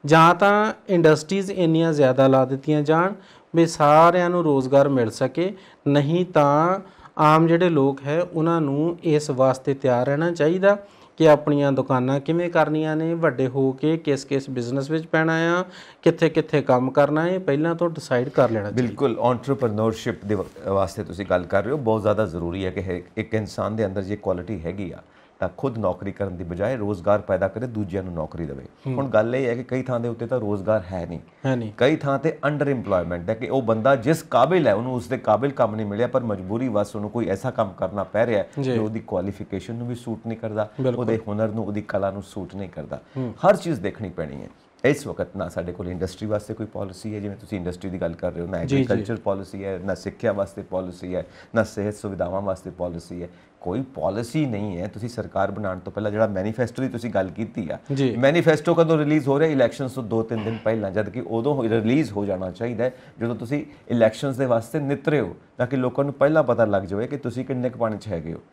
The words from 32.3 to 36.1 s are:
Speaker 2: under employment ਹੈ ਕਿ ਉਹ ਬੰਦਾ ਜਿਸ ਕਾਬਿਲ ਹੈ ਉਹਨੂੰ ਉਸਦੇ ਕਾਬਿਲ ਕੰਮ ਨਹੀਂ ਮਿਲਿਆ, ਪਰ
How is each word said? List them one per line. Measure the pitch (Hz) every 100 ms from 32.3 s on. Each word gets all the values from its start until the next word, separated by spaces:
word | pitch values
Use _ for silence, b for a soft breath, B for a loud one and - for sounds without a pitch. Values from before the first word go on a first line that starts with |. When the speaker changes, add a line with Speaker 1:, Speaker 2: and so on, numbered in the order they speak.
| 151 139
Speaker 2:
under | 147 143
employment | 131 104 95 85 87 85
ਹੈ |
ਕਿ | 113 127
ਉਹ | 135
ਬੰਦਾ | 113 110 117 139
ਜਿਸ | 110 160
ਕਾਬਿਲ | - 120 135 185 135
ਹੈ |
ਉਹਨੂੰ | 101 123
ਉਸਦੇ | 127 - 127
ਕਾਬਿਲ | - 107 139
ਕੰਮ | 131 117
ਨਹੀਂ | 107 104
ਮਿਲਿਆ, | 104
ਪਰ | 120